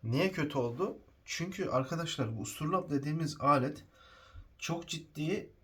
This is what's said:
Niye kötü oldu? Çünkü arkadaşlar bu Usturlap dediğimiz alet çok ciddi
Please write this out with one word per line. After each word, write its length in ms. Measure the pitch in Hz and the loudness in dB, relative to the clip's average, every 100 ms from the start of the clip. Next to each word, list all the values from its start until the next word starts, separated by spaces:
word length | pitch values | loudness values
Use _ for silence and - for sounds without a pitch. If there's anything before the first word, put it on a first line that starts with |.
Niye 280 | 113 127 190 | 0 4 4
kötü 260 | 190 147 143 | 2 0 2
oldu? 400 | 120 117 196 - - - | 0 0 -2 -2 -14 -20
Çünkü 440 | - - 175 196 185 | -10 -4 -4 -2 0
arkadaşlar 680 | 127 135 165 165 - 113 113 | 2 0 -2 -2 -2 -2 -2
bu 40 | |
Usturlap 500 | 120 - 151 185 - | -6 -4 2 2 2
dediğimiz 500 | 143 143 156 151 - | 0 0 0 0 0
alet 440 | 135 143 127 - - - - - - - - - | 4 4 4 -2 -14 -20 -20 -20 -20 -18 -18 -8
çok 300 | - 170 - | -4 -4 -4
ciddi 640 | 160 - - 156 202 - - | -8 -8 -4 0 0 -4 -18